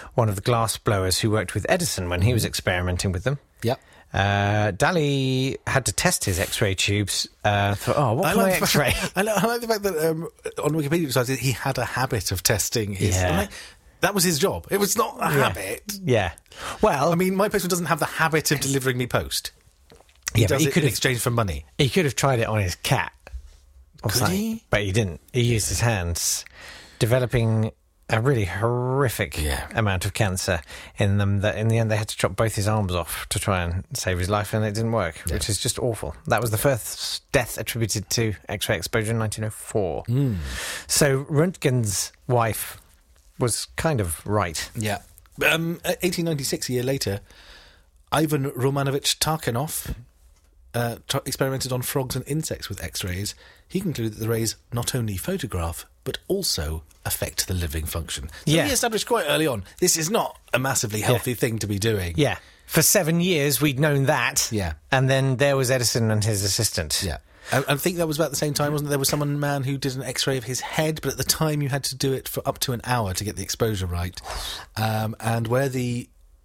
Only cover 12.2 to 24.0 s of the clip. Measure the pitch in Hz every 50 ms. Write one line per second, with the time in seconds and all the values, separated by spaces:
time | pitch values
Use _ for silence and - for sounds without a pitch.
12.2 | - - 101 90 - - 117 101 - - - 123 107 98 101 95 107 101 92 92
13.2 | 92 90 85 90 208 202 - - - - - - _ - _ - - 180 208 196
14.2 | 156 185 165 135 175 185 110 85 - - - 196 202 190 - 220 220 233 - -
15.2 | - 165 151 139 131 - - 104 95 95 113 - - 208 202 196 190 156 123 107
16.2 | 95 85 - - _ _ - - - - - - - 214 160 135 139 170 165 170
17.2 | 185 185 190 185 202 208 208 202 180 180 190 175 175 151 170 147 151 - - -
18.2 | 160 160 151 156 - - 156 131 - 135 139 135 127 131 123 123 127 117 - 117
19.2 | 80 67 - - - - - _ _ - _ _ _ _ - - - _ _ _
20.2 | - - - 113 113 90 143 135 160 147 - 180 156 131 - - - 135 127 113
21.2 | - 127 120 117 110 92 78 71 - - _ - 151 123 - 190 170 139 - -
22.2 | - 139 135 117 113 107 110 107 98 90 - - - - 139 107 82 - _ -
23.2 | - - - - - - - - - - - - - _ _ -